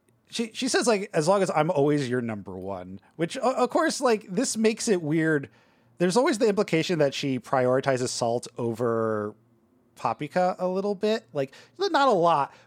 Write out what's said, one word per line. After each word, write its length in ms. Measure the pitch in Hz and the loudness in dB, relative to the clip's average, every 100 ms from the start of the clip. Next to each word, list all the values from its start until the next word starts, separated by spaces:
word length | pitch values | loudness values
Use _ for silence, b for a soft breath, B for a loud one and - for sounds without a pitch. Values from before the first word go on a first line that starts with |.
| _ _ _ | _ _ _
she, 220 | - 220 | -8 -6
she 140 | - 262 | -4 -2
says, 180 | 381 233 | 0 2
like, 220 | 202 208 | 0 0
"As 140 | 170 156 | 0 2
long 140 | 202 | 2
as 80 | 185 | 2
I'm 200 | 170 151 | 2 2
always 380 | 143 147 147 123 | 2 2 2 0
your 120 | 127 | -2
number 340 | 117 101 95 92 | -4 -8 -10 -10
one," 420 | 95 95 92 95 b - | -8 -8 -10 -16 b -6
which, 220 | 165 269 | -6 -2
o-, 160 | 240 | -2
of 160 | 262 240 | 0 0
course, 320 | 311 311 - | 2 0 0
like, 240 | 262 214 - | 0 0 -2
this 280 | 185 262 220 | -4 -2 0
makes 300 | 220 220 240 | 0 0 0
it 140 | 180 | 0
weird. 480 | 147 160 160 147 135 b b b b - | 0 0 2 2 -2 b b b b -2
There's 180 | 180 208 | 0 2
always 200 | 320 214 | 2 2
the 100 | 220 | 2
implication 520 | 196 202 160 156 165 | 2 0 0 0 2
that 140 | 139 | 0
she 260 | - 139 127 | 0 -4 -4
prioritizes 680 | - 135 127 131 139 127 123 | -2 2 2 2 0 -2 -2
Salt 380 | - 117 120 - - | -2 -2 -2 -6 -6
over 800 | 117 113 120 113 113 107 104 - _ _ _ _ _ - | -4 -2 -2 0 -2 -2 -4 -10 _ _ _ _ _ -6
Paprika 600 | 120 - 151 180 185 180 | -6 -4 -4 0 0 -2
a 80 | 185 | -4
little 280 | 185 202 196 | -4 -4 -4
bit. 320 | 214 220 - | -2 -4 -6
Like, 200 | 147 139 B B - | -6 -6 B B -6
not 300 | 381 277 277 | 0 2 4
a 40 | |
lot, 420 | 185 170 151 139 B | 4 4 4 0 B